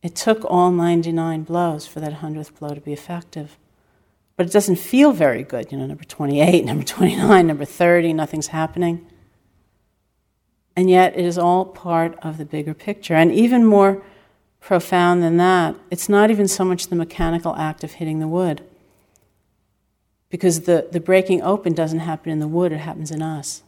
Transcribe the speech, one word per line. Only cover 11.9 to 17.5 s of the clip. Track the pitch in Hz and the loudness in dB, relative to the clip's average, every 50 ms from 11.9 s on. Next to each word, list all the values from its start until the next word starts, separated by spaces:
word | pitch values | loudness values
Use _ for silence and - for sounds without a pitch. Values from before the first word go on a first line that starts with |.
| 170 165 165 165 165 - | -2 0 0 -2 -6 -10
of | - 160 156 156 | -12 -12 -10 -10
the | 151 | -12
bigger | 151 - 151 147 156 156 | -10 -8 -8 -8 -8 -10
picture. | _ - - 208 208 - - 170 | _ -10 -10 -10 -10 -6 -2 2
And | 160 165 170 | 4 4 4
even | 117 185 226 240 247 247 233 | 4 4 2 4 4 4 4
more | 220 208 202 196 196 196 196 - - _ _ _ _ _ _ _ _ _ _ | 6 6 6 6 4 2 -2 -8 -18 _ _ _ _ _ _ _ _ _ _
profound | _ - 196 175 175 - 185 180 175 175 175 175 175 | _ -2 -2 0 0 0 0 2 4 4 2 2 2
than | 165 165 170 | 2 2 2
that, | 175 180 185 180 170 156 - - - - | 4 4 4 2 2 0 -4 -8 -12 -12
it's | 180 170 - - | -10 -10 -2 2
not | 202 202 214 214 | 4 4 4 4
even | 226 208 208 190 | 4 2 0 -2
so | - - 190 | 0 -2 -2
much | 185 185 170 - - | -2 -2 -4 -4 -4
the | 180 | -4
mechanical | 170 165 165 - - 170 165 170 170 170 165 | -4 -4 -4 -4 -4 -2 -2 -2 -2 -4 -6